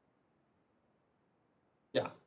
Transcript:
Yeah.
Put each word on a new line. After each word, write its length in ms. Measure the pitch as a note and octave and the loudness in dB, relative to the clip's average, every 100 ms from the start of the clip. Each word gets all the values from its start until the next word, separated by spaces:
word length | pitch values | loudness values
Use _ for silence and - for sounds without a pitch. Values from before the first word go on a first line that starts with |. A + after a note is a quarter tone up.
| - - - - - - - - - - - - - - - - - - - | -20 -20 -20 -20 -20 -20 -20 -20 -20 -20 -20 -20 -20 -20 -20 -20 -20 -20 0
Yeah. 160 | - - - | 0 0 -6